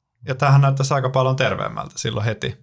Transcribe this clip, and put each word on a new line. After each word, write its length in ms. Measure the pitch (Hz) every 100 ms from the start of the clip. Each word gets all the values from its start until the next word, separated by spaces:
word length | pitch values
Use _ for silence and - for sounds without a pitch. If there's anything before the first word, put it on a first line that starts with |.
| _ _ 120
Ja 80 |
tämähän 260 | 135 143 139
näyttäisi 340 | 139 139 135
aika 160 | 143 131
paljon 260 | 131 131 131
terveemmältä 580 | 120 95 - 104 - -
silloin 280 | - 110
heti. 320 | 110 107 - -